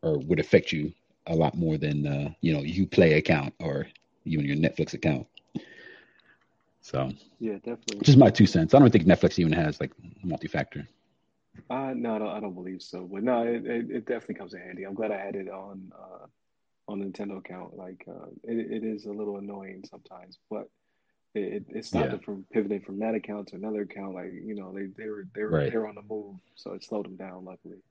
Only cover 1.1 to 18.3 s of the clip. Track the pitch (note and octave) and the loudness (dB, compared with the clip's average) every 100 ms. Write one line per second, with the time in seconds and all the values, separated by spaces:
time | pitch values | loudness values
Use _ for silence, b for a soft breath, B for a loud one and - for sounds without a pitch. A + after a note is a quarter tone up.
1.1 | _ - E2 D2+ E2 E2 D#2 D2 D2 D2 | _ -4 2 2 2 0 0 0 0 -2
2.1 | C#2+ D3 - - D#2 D2+ F2+ F#2 - E2+ | -2 -4 -2 0 0 -2 -2 2 6 6
3.1 | D2+ - E2 C#2+ - D#2+ - - - _ | 6 4 0 0 -6 -6 -4 -6 -12 _
4.1 | _ - D#2+ C#2+ D2 D#2 - D#2 - - | _ -4 -2 0 2 0 0 -4 0 0
5.1 | C2+ A#1+ - _ - B B B B B | 0 -4 -20 _ -12 B B B B B
6.1 | B B B _ _ _ _ - C2+ C2+ | B B B _ _ _ _ -6 -4 -4
7.1 | - - _ A2+ G2+ - A#2 - G2+ - | -6 -16 _ -6 -6 -8 -10 -8 2 10
8.1 | C3+ - - G#2 F2+ D#2+ C#3 C3 G#2+ E2 | 12 12 10 6 8 8 10 10 8 6
9.1 | F2 E2 - E2 D#2 D#2 D2 - - E2+ | 6 6 4 2 4 0 -2 -6 -8 -20
10.1 | - F#2 D#2+ D#2 D#2 - - - _ _ | -10 -8 -6 -4 -4 -6 -8 -14 _ _
11.1 | _ _ _ _ - - C3 C3+ B2+ A#2+ | _ _ _ _ -20 -8 -6 -4 -4 -4
12.1 | A2 G#2+ G#2+ G#2 F2+ F2+ F#2 - F2 F2+ | -4 -4 -6 -8 -10 -10 -12 -12 -12 -10
13.1 | G2 A#2 B2 A#2 A#2 - A#2 A#2 B2 A2+ | -6 0 0 0 -2 -4 -4 -4 -6 -4
14.1 | A#2+ - - F#2 G#2 F3 - F#2+ G2+ A2 | -6 -6 -12 -10 -14 -16 -14 -12 -6 -4
15.1 | G2+ G2 G2 F#2+ F#2+ G2 G2 F#2+ F#2+ F#2+ | -4 -6 -8 -10 -12 -14 -16 -18 -20 -20
16.1 | F#2 - _ _ _ _ _ - G2+ G2 | -20 -20 _ _ _ _ _ -12 -8 -8
17.1 | F2+ G#2 G2 F2 F2+ F2+ - F#2 F2+ - | -8 -10 -10 -14 -16 -16 -16 -16 -18 -18
18.1 | F2+ - | -18 -18